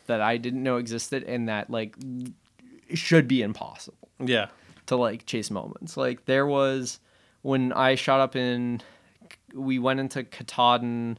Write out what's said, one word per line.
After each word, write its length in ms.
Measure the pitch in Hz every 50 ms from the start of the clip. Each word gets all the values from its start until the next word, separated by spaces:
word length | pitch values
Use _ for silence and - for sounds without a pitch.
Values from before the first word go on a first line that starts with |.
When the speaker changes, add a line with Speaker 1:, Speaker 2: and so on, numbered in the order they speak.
| _
Speaker 1:
that 120 | - 117 107
I 140 | 107 110 120
didn't 240 | 117 117 123 127 131 131
know 120 | 131 123
existed 460 | 120 120 113 117 113 - - 139 131 -
and 240 | - 123 120 117
that, 220 | 113 107 104 104 -
like, 260 | 120 113 110 107 - - 135 131 123 127 127 127 - _ _ _ _ _ - - - - _ - 165
should 340 | 160 - - 165 160 135
be 140 | 120 131 127
impossible 680 | 107 104 107 - - - - - - - - - - - _ -
Speaker 2:
Yeah. 280 | 135 127 120 110 98 - - - - - - - -
Speaker 1:
to, 100 | - 127
like, 280 | 123 120 110 107 120 -
chase 240 | - - 113 101 -
moments. 460 | 104 92 - - - - - 160 -
Like, 280 | 135 135 127 120 - -
there 200 | - 131 139 143
was, 540 | 143 139 139 135 135 131 135 127 123 - - _ _ _ _ _ _ _ _
when 300 | - 139 135 131 127 127
I 240 | - - 131 131 135
shot 240 | 127 - 143 135 135
up 160 | 135 127 -
in, 460 | 131 123 123 123 120 123 120 120 117 - - - - _ _ _ _ - - - - _ _ -
we 260 | 131 135 135 131 127
went 220 | 123 131 131 135
into 220 | 135 131 - 139 127
Katahdin 920 | - - - 120 - - 131 123 120 120 117 120 120 120 117 117 117 113